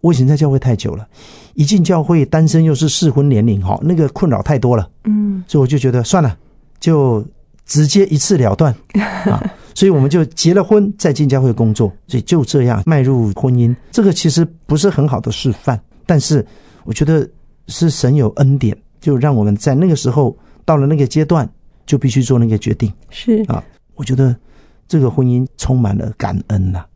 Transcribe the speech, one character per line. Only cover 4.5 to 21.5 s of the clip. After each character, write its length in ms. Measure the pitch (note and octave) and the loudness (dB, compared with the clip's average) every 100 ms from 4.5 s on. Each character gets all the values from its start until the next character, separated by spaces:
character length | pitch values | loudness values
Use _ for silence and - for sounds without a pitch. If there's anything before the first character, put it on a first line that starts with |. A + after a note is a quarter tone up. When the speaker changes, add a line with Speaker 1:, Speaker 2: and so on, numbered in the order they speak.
| C#3+ | 0
Speaker 1:
多 180 | B2 A#2+ | 0 0
了。 140 | F2+ _ | -2 _
Speaker 2:
嗯。 380 | - G#3 G#3 G3 F3+ | -4 -2 -2 -6 -4
Speaker 1:
所 120 | D3+ | 0
以 20 | |
我 60 | B2+ | 0
就 120 | C#3+ | 0
觉 140 | C3 | 0
得 100 | B2 | -2
算 180 | A2+ F#3+ | 0 0
了， 160 | C#3 F2+ _ _ _ _ | 0 -4 _ _ _ _
就 440 | - D#3 C3+ A2 G#2+ - _ _ | 0 2 2 0 -6 -16 _ _
直 220 | - D3 D3+ | -6 0 2
接 180 | G3+ G3 | 2 2
一 120 | D3+ | 0
次 180 | - F3+ | 0 0
了 160 | A#2 | 0
断。 200 | G2 D#3 A2 _ | 2 0 -2 _
Speaker 2:
<laughs> 40 | G3+ | -4
Speaker 1:
啊， 420 | G3+ - - - G3 - - | -4 -4 -4 -4 -6 -12 -18
所 140 | - G3 | 0 2
以 40 | |
我 100 | D#3+ | 4
们 100 | C3+ | 2
就 140 | E3+ | 0
结 280 | D#3 - D#3+ | -2 -2 0
了 120 | F#3 | 2
婚， 280 | F#3 G#3+ G3+ G3+ | 2 2 2 -2
再 140 | F3 | -2
进 160 | C#3 D3 | 0 0
教 120 | C3+ | 2
会 120 | C3 | 0
工 200 | A2 A2+ | 0 0
作， 200 | G#2+ G#2+ - _ | 0 -2 -4 _
所 100 | - | -8
以 20 | |
就 220 | - E3+ | 0 0
这 200 | B2 C#3+ | 0 0
样 180 | B2 A2 | 0 0
迈 160 | C3 D#3 | 0 0
入 320 | B2+ C3 A2 | 2 0 0
婚 200 | G2 C3+ | -2 0
姻。 180 | B2 A#2 B2 - | 2 2 0 -4
这 100 | - | 0
个 100 | G3 | 2
其 160 | E3+ E3+ | 2 0
实 160 | D3 E3+ - - | 0 -2 -4 -4
不 100 | D3+ | 0
是 140 | G3+ | 0
很 160 | D#3 C3+ | 0 -2
好 140 | B2+ | -2
的 100 | A2+ | -6
示 220 | A2 C3+ | -4 -4
范， 280 | G#2+ - A2+ - - | -4 -4 -6 -8 -20
但 140 | - E3 | -2 -2
是 260 | - D3+ - - - - | 2 -2 -2 -12 -20 -20
我 100 | - | -12
觉 120 | G#2+ | -4
得 220 | D3 D#3+ C3+ - - _ - | 0 0 -2 -10 -20 _ -16
是 200 | - E3 | -2 -2
神 240 | - B2+ | 0 0
有 160 | D3 A2 | 2 0
恩 280 | - C3+ C#3 | 0 0 2
典， 180 | A2+ - _ _ | -2 -4 _ _
就 160 | - C3+ | -2 0
让 160 | D3 | 0
我 120 | B2+ | 0
们 100 | G#2 | 0
在 220 | G#2 - C3+ | 0 -2 0
那 100 | F#3 | 0
个 80 | |
时 160 | D3+ C3 | 0 -2
候， 260 | C#3 C3 - - - | 0 -2 -4 -20 -14
到 120 | - D#3 | -2 0
了 120 | C#3 | 2
那 80 | D3+ | 0
个 100 | C3 | 0
阶 180 | D3+ | 0
段， 240 | D3+ E3+ A#2+ | 0 0 -2